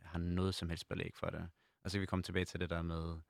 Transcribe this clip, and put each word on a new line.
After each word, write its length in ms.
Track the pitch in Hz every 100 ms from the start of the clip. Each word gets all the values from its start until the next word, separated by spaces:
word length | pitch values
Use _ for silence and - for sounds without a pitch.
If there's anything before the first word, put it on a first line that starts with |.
har 160 | - 85
noget 360 | 87 87 95
som 140 | - 85
helst 200 | 85 -
belæg 220 | 90 85 -
for 100 | 82
det. 180 | 80 87 - _ _
Og 60 | 98
så 40 | 98
kan 40 |
vi 60 | 95
komme 160 | 92
tilbage 220 | 90 90
til 160 | 90 87
det 100 | 87
der 120 | 85
med, 340 | 85 82 82 82 -